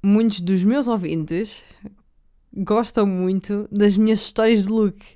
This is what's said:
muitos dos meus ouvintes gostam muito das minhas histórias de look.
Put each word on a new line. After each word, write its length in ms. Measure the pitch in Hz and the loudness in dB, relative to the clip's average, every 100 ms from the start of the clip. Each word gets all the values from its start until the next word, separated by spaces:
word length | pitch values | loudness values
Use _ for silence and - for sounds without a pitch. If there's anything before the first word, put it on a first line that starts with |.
muitos 400 | 196 214 226 202 | 2 2 2 -2
dos 220 | 175 190 | -2 0
meus 240 | 190 269 247 | 2 0 0
ouvintes 760 | 226 170 165 156 165 214 - - _ 208 _ _ _ _ _ _ | -2 -2 -6 -4 -6 -6 -12 -20 _ -20 _ _ _ _ _ _
gostam 520 | - 190 214 240 - 202 | -10 -2 -2 0 0 0
muito 600 | 185 185 190 - 208 208 | 0 -2 -2 -4 -8 -6
das 260 | 202 208 196 | 2 2 4
minhas 220 | 220 214 | 2 2
histórias 440 | - - 220 226 | -2 0 2 2
de 60 | 196 | 2
look. 340 | 220 208 - - | 0 -2 -4 -20